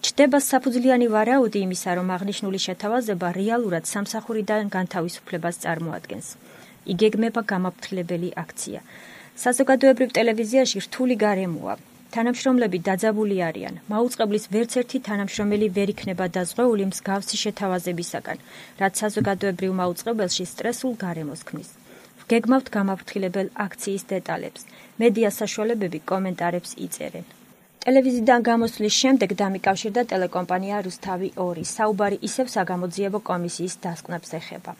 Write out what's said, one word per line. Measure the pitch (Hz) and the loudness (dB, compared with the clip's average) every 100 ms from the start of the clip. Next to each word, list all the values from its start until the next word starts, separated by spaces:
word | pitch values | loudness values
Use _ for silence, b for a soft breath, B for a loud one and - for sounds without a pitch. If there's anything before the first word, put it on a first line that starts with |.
ჩდება | - - 285 277 277 | -2 4 6 6 4
საფუძვლიანი | 262 262 247 254 247 240 | 2 2 2 4 6 4
ვარაუდი | 214 220 269 226 208 | 4 4 4 4 2
იმისა, | 190 175 190 175 | -2 -2 -2 -2
რომ | 180 | 0
აღნიშნული | 180 196 202 196 190 - | -2 -4 -4 -4 -4 -4
შეთავაზება | 175 214 240 220 180 180 | -4 0 0 0 -2 -2
რეალურად | 180 202 233 220 165 - | -2 0 0 0 -2 -2
სამსახურიდან | 208 202 220 214 220 202 214 202 | -4 -4 -6 -4 -4 0 0 0
განთავისუფლებას | 190 180 185 170 - - 180 170 170 | -2 -2 -2 -4 -6 -8 -4 -4 -4
წარმოადგენს. | 170 160 165 87 - - - - B B B B - | -4 -4 -4 -8 -10 -12 -12 -18 B B B B -6
იგეგმება | 175 214 214 226 233 214 | 2 4 4 0 -2 -2
გამაფრთხილებელი | 190 185 175 - 185 170 175 175 - | -2 -2 -6 -8 -6 -4 -4 -4 -8
აქცია. | 160 - - - B B B B B - | -12 -10 -10 -10 B B B B B -2
საზოგადოებრივ | 247 247 262 262 269 262 262 | 0 2 4 8 8 6 2
ტელევიზიაში | - 226 220 220 262 254 196 - | 4 2 2 2 4 4 0 -8
რთული | - 254 226 | -2 0 4
გარემოა. | 214 190 185 160 - - - - - | 2 2 0 -4 -6 -8 -10 -20 -8
თანამშრომლები | 233 233 240 269 247 226 180 180 | -2 0 0 2 4 2 0 0
დაძაბული | 190 220 214 208 190 | 2 2 2 0 2
არიან. | 170 - - 180 - | 0 -4 -10 -10 -4
მაუწყებლის | 208 247 240 214 208 214 | 0 0 0 0 0 0
ვერც | 208 233 254 | -2 0 -2
ერთი | 247 254 214 | -2 -4 -2
თანამშრომელი | 208 202 - 208 208 214 185 | -4 -4 -2 0 2 2 2
ვერ | 202 | 0
იქნება | 202 208 180 185 | -2 -4 -2 -2
დაზღვეული | 185 175 - 247 214 190 | -2 -2 2 2 4 0
მსგავსი | 185 - 196 196 214 | -2 -2 -2 -2 -4
შეთავაზებისაგან, | 214 208 196 180 175 170 175 - - - B B B - | -4 -2 -2 -2 -2 -4 -6 -8 -8 -10 B B B 0
რაც | 196 - | 0 2
საზოგადოებრივ | 214 214 202 190 202 180 190 190 | -2 0 0 0 -2 0 -2 0
მაუწყებელში | 180 175 226 226 185 - 180 | -2 -2 -4 -2 -2 -2 -6
სტრესულ | - 226 240 262 226 | -4 -4 -2 -4 -4
გარემოს | 190 160 151 151 - | -6 -6 -8 -10 -10
ქმნის. | 156 - - B B B - | -12 -12 -20 B B B -20
ვგეგმავთ | - 233 226 262 262 | 2 2 4 2 2
გამაფრთხილებელ | 214 196 190 - 202 185 190 190 - | -2 0 -2 -6 -4 -2 -2 -4 -4
აქციის | - - - 196 - | -6 -6 -6 -6 -4
დეტალებს. | 190 170 165 - - - B B - | -6 -4 -8 -8 -14 -20 B B 2
მედია | 233 214 214 - | 4 6 2 2
საშუალებები | 208 - 214 226 185 165 - | -4 -2 -2 0 -2 -4 -2
კომენტარებს | 190 190 180 175 175 175 - | -2 -2 0 -2 -2 -6 -10
იწერენ. | 170 - - - - - - - _ _ | -10 -8 -10 -10 -16 -20 -20 -20 _ _
ტელევიზიიდან | - 262 262 247 226 240 240 | 4 6 6 2 6 6 6
გამოსვლის | 233 226 - 214 - | 2 2 0 0 4
შემდეგ | 262 269 190 196 | 6 6 4 0
დამიკავშირდა | 196 190 196 190 220 220 240 | 0 2 0 0 0 -2 0
ტელეკომპანია | 190 180 185 175 180 196 208 185 | 0 0 -2 -2 -2 0 -4 -4
რუსთავი | 175 196 180 190 - | -8 -6 -4 -4 -2
ორი. | 180 170 | -4 -4
საუბარი | - - 214 202 208 196 208 | -6 0 0 2 0 0 -4
ისევ | - 254 | -2 -2
საგამოძიებო | 220 180 180 180 180 196 208 | 0 0 -2 -4 -2 -2 -2
კომისიის | - 180 175 - 180 - | -2 -2 -2 -4 -6 -6
დასკვნებს | 180 165 - 175 - 165 | -8 -8 -10 -10 -8 -12
ეხება. | - - - | -10 -14 -14